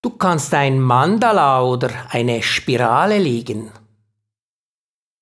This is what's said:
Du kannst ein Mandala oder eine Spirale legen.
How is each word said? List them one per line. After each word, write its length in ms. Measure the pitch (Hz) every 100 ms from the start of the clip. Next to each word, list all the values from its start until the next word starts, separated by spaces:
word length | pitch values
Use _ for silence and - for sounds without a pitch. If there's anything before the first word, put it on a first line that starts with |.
Du 60 | 240
kannst 420 | - 185 165 - 151
ein 240 | 139 135
Mandala 840 | 131 123 147 214 233 202 143 131
oder 460 | 127 123 123 120 -
eine 320 | 123 120 117
Spirale 800 | 113 - - 120 117 127 190 208
legen. 520 | 165 117 127 107 110 - _ _ _ _ _ _ _ _ _ _ _ _ _ _